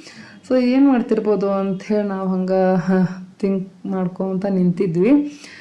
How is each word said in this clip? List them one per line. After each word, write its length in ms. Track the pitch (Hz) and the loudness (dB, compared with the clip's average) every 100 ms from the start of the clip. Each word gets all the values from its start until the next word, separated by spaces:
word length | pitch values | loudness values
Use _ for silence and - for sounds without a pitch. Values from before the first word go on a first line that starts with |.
| - - - - - | -14 -20 -20 -18 -2
So 140 | 254 | 0
ಏನ್ 240 | 247 262 277 | 2 4 4
ಮಾಡ್ತಿರ್ಬೋದು 640 | 247 233 220 208 202 196 | 4 0 0 0 0 0
ಅಂಥೇಳಿ 580 | 196 196 190 - 208 208 | 0 -2 -4 -2 -2 -2
ನಾವ್ 200 | 190 190 | -4 -2
ಹಂಗ 220 | 185 185 190 185 185 185 190 180 - - - | -2 0 2 2 2 2 2 0 -2 -16 -6
ಥಿಂಕ್ 320 | 196 196 190 - 196 | -4 -4 -6 -10 -6
ಮಾಡ್ಕೊಂತ 600 | 190 180 - 190 185 196 | -4 -4 -4 -4 -2 -2
ನಿಂತಿದ್ವಿ. 920 | 190 180 175 190 165 202 294 294 - - - | 2 2 2 0 2 4 4 2 -8 -20 -20